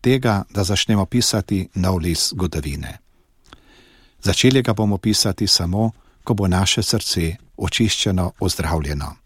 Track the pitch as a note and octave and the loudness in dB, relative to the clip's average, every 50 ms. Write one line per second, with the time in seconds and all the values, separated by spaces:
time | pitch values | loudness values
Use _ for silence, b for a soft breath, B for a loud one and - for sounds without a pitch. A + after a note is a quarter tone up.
0 | - B2 C3 C3 B2+ A#2+ G#2 G2 - _ - G#2+ F#2+ E2+ G#2 F#2+ - - A2 G2+ | 4 2 2 4 2 2 0 0 -2 _ -4 -4 -2 0 0 0 2 2 2 2
1 | F#2+ - - B2 - - - G#2+ F#2 - G#2 F#2+ F#2 - _ F#2 F2+ F2+ F#2 F2+ | 2 2 0 0 0 2 0 -2 -2 0 -2 -2 -2 -4 _ -2 0 0 0 0
2 | D#2+ F2 E2 D#2 - - - - F#2 E2+ - D#2 D2 D2 C#2+ C#2 C#2+ B1+ - - | 0 -2 0 0 -2 -4 -2 -2 -4 -2 -2 -4 -4 -4 -6 -6 -8 -10 -12 -16
3 | _ _ _ _ _ _ _ _ b b b b b b b b b b b b | _ _ _ _ _ _ _ _ b b b b b b b b b b b b
4 | b b b b - G2 F#2+ - - B2+ C3 C3+ A#2+ - A2 G2+ A2 G#2 G2+ F#2 | b b b b -2 -2 0 4 4 4 4 4 2 2 0 0 0 0 0 0
5 | - A2 G#2 - - A2 F#2 - A2 F#2+ - - F2+ E2+ F2+ G#2 A2 A2+ b b | 0 0 0 2 0 0 0 -2 0 0 2 0 0 0 0 0 0 0 b b
6 | b b b b _ - A#2+ G2+ G2+ F#2 F2+ F2+ G2 - - - G#2+ - - - | b b b b _ -2 0 2 2 2 4 4 2 2 0 0 0 0 0 -2
7 | - - - F2+ E2 D#2+ E2 - - - _ - G2+ F2+ - - A#2 G#2 - - | -2 -2 -2 -2 -2 -2 -4 -6 -14 -20 _ -6 -6 -4 0 2 2 2 2 0
8 | - G#2+ G2 F2+ F2+ F2 - _ - F#2 - - D#2+ D#2 E2 D#2+ D2+ C#2 D2+ C#2+ | 0 0 0 0 0 -2 -2 _ -2 -2 -2 -2 -2 -2 -2 -2 -2 -2 -4 -4
9 | D2 C#2 - _ _ | -6 -8 -12 _ _